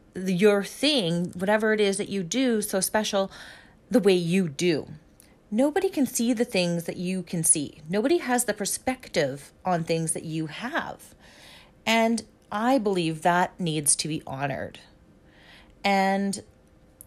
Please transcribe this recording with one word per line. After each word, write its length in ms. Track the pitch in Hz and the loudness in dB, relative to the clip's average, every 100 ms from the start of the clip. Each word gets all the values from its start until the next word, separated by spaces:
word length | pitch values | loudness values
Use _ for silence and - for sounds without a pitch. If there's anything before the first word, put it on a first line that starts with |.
| - | -16
the, 180 | 180 185 | -8 -2
your 320 | 180 208 202 | 4 4 4
thing, 720 | 185 - 285 294 170 170 180 180 | 0 -2 0 2 0 -2 -4 -4
whatever 380 | 190 214 220 | 0 2 2
it 60 | 214 | 2
is 180 | 202 196 | 2 0
that 100 | 202 | -4
you 140 | 196 | -4
do 400 | 170 233 262 220 | -2 0 2 0
so 180 | 196 196 | 0 -2
special, 500 | 185 214 214 202 196 - - - - - _ | 0 -2 0 0 -2 -6 -20 -20 -20 -20 _
the 100 | 220 | 2
way 140 | 196 | 4
you 340 | 185 170 185 175 | 4 4 0 0
do. 400 | 139 180 143 - 151 - _ - _ _ | 0 0 0 -2 -14 -20 _ -20 _ _
Nobody 400 | 208 285 339 381 | 0 2 2 0
can 160 | 359 254 | 0 0
see 260 | - 233 | 0 0
the 140 | 233 233 | 0 0
things 380 | 190 175 170 | 2 0 0
that 120 | 165 - | -4 -6
you 260 | 180 185 | -4 -4
can 220 | 180 175 | -4 -2
see. 380 | 160 - 143 - 156 | 0 0 -2 -10 -4
Nobody 260 | 196 247 349 | -2 2 2
has 280 | 247 247 | 2 0
the 100 | 240 | 0
perspective 1000 | 202 196 - - 254 - 185 139 139 - - | -4 -4 -4 -4 -6 -4 0 0 -2 -14 -10
on 220 | - 175 | -2 -2
things 280 | 165 165 160 | 0 -2 -2
that 120 | - | -4
you 220 | 165 160 156 | -6 -6 -6
have. 680 | - 226 302 73 - - - - - - - - - | -8 -6 -6 -6 -12 -18 -20 -20 -20 -20 -20 -20 -10
And 380 | - 226 226 226 - _ _ | 0 2 4 0 -4 _ _
I 280 | 208 233 269 | -4 2 2
believe 420 | 208 190 160 160 | 2 0 0 0
that 400 | 175 175 185 - | 2 4 2 -2
needs 340 | 175 156 147 - | -2 -2 0 0
to 120 | 156 | -2
be 140 | 156 - | -6 -8
honored. 520 | 135 143 78 - - - _ - - - - - - - - | -6 -4 -4 -8 -12 -20 _ -20 -20 -20 -20 -20 -20 -20 -6
And 580 | 202 196 190 196 196 196 - _ _ _ _ _ | 0 2 4 2 -2 -6 -10 _ _ _ _ _